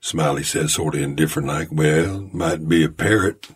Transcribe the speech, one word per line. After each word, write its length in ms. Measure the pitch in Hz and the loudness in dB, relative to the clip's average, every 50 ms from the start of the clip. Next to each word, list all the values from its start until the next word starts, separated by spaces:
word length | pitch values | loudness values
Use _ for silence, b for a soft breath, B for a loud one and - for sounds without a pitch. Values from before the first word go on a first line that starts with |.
Smiley 440 | - - - 82 78 76 71 71 73 | -10 -6 -4 -2 0 0 0 -2 -4
says, 300 | - - 85 80 76 - | -4 -2 -2 -2 0 0
sort 200 | - 87 78 73 | 0 -2 -2 -2
of 60 | 73 | -2
indifferent 480 | 71 69 71 71 78 78 - 151 - 69 | -4 -4 0 0 0 0 0 -2 -4 -2
like, 200 | - 151 160 - | -2 -4 -4 -4
Well, 560 | - 156 156 76 78 78 165 98 98 98 98 | -2 2 2 4 4 4 2 0 -2 -6 -10
it 80 | - - | -8 -6
might 340 | 85 82 82 87 82 78 78 | -4 -2 -2 -2 -4 0 2
be 160 | 85 82 80 | 4 4 4
a 40 | 76 | 2
parrot 600 | - - - 98 107 110 92 95 101 _ - - - | 0 -2 0 2 2 4 2 0 -2 _ -14 -20 -20